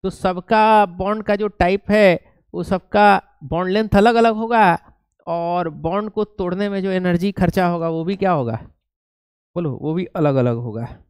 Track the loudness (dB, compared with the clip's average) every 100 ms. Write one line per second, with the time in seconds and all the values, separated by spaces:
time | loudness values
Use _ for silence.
0 | -8 -4 -4 -4 -2 2 4 4 2 -2
1 | -4 -4 -4 -2 -4 _ 0 0 0 4
2 | 6 4 _ _ _ -10 -4 -4 _ 4
3 | 4 4 _ _ -8 -6 -2 -2 2 4
4 | 4 4 2 0 -2 4 4 2 _ _
5 | _ _ -8 -6 -2 -2 -4 -4 -4 -4
6 | -4 -6 -6 -4 -6 -4 -4 -4 -2 -2
7 | 0 0 -2 0 0 2 0 0 -4 -4
8 | -4 -2 0 0 -2 -6 -10 _ _ _
9 | _ _ _ _ _ -6 -6 -6 -6 -4
10 | -6 -2 0 2 0 -2 -6 -10 -12 -16